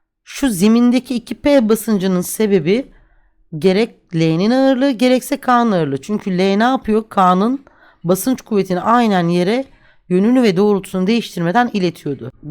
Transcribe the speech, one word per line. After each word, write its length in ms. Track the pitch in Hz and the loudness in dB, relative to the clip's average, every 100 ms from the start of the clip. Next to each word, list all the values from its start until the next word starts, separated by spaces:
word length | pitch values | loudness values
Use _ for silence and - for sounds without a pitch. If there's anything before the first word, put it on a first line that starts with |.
| _ _ | _ _
şu 240 | _ - 269 | _ -4 -4
zemindeki 680 | 175 208 233 240 254 247 | 2 2 4 2 0 -2
iki 200 | 240 - | -8 -8
P 340 | 226 294 285 214 | -6 2 2 2
basıncının 520 | 220 - 202 190 180 | 0 0 -2 0 -2
sebebi 720 | 175 - 214 196 151 226 269 - _ _ _ _ _ 156 | -4 -2 0 2 2 -2 -4 -16 _ _ _ _ _ -2
gerek 560 | 185 185 233 - _ | 0 2 -2 -6 _
L'nin 360 | 165 160 160 208 | -2 0 0 0
ağırlığı 400 | 262 269 254 277 | 2 2 2 0
gerekse 460 | 214 254 254 - 285 | 2 2 0 -2 -6
K'nın 360 | - 240 233 | 0 0 2
ağırlığı. 280 | 185 147 135 | 0 -2 -4
Çünkü 380 | - 208 196 180 | -6 -6 -4 -2
L 180 | 196 196 | 0 2
ne 60 | |
yapıyor? 420 | 240 262 220 220 220 | 0 0 -2 -2 -2
K'nın 560 | 202 180 185 220 277 - _ _ _ | 0 2 2 0 -4 -10 _ _ _
basınç 380 | 165 190 262 247 | -2 -2 -2 -4
kuvvetini 380 | - 208 190 180 | -2 -4 -2 -2
aynen 480 | 208 240 226 185 170 | 0 2 2 2 0
yere 360 | 175 180 247 269 _ _ _ - | 0 0 -2 -6 _ _ _ -4
yönünü 340 | 180 214 254 | 0 2 2
ve 140 | 233 180 | 2 2
doğrultusunu 500 | 208 196 - 185 185 | 0 0 -4 -4 0
değiştirmeden 640 | 233 - 175 170 220 240 | -2 -4 -4 -2 0 0
iletiyordu. 600 | 220 180 - 147 135 123 - 151 | -2 -4 -4 -8 -8 -12 -16 -16